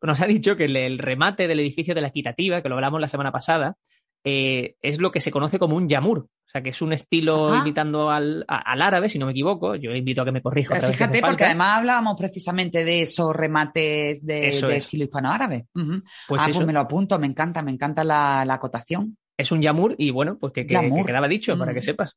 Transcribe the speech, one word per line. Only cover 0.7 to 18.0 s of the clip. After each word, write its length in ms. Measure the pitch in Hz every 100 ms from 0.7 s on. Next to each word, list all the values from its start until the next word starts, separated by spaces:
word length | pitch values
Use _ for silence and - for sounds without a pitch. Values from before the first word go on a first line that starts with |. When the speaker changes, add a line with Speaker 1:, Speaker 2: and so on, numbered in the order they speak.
| 131
Speaker 1:
el 220 | 131 131
remate 480 | 135 127 185 196 175
del 120 | 151
edificio 340 | 143 151 160 160
de 60 |
la 60 | 139
Equitativa, 540 | 143 127 139 185 175
que 80 | 131
lo 60 | 127
hablamos 260 | 139 156
la 60 | 143
semana 240 | 139 135
pasada, 440 | 135 - 160 143 - _ _ _ _
eh, 520 | 139 139 135 127 - -
es 180 | 139 151
lo 120 | 185
que 100 | 131
se 100 | 147
conoce 280 | 139 147 190
como 180 | 170 165
un 100 | 165
yamur, 320 | 139 180 170
o 300 | - _ _
sea, 100 | 135
que 80 | 131
es 120 | -
un 100 | 160
estilo 600 | 156 - 165 160 156 151
Speaker 2:
Ah. 60 | 156
Speaker 1:
imitando 480 | 147 151 151 151 151
al, 340 | 147 147 160 -
a-, 240 | 131 -
al 100 | 131
árabe, 260 | 190 180 208
si 80 | 151
no 80 | 135
me 60 |
equivoco. 440 | 131 165 180 180 185
Yo 160 | 117
le 60 | 127
invito 220 | 127 127
a 40 | 127
que 60 |
me 100 | 131
corrija 320 | 131 139 131
Speaker 2:
Eh, 40 | 180
Speaker 1:
otra 120 | 131
vez 80 | -
si 60 |
Speaker 2:
fíjate, 140 | 226 233
Speaker 1:
hace 20 |
Speaker 2:
porque 100 | 269 -
Speaker 1:
falta. 20 | 180
Speaker 2:
además 320 | 165 190 220
hablábamos 380 | 240 247 220 196
precisamente 680 | 190 190 175 185 180 170
de 180 | 165 170
esos 300 | 160 - 160 156
remates 880 | 156 156 151 165 156 151 147 147 151
de, 240 | 151 143
Speaker 1:
Eso 180 | 143 135
Speaker 2:
de 100 | 143
Speaker 1:
es. 80 | -
Speaker 2:
estilo 200 | 151 139
hispanoárabe. 600 | 143 135 214 254 120 120
Ujú. 300 | 180 156 190 - - -
Speaker 1:
Pues 140 | 139
Speaker 2:
Ah, 80 | 151
Speaker 1:
eso. 100 | 165
Speaker 2:
pues 80 | 165
me 60 |
lo 80 | 147
apunto, 360 | 139 165 196 180
me 100 | 139
encanta, 340 | 135 165 165
me 80 | 143
encanta 320 | 127 143 156